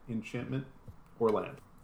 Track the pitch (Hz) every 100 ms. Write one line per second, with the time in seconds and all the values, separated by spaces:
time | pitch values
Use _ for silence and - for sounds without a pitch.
0 | - 113 - 123 120 131 135 - - -
1 | - - 113 101 87 - - -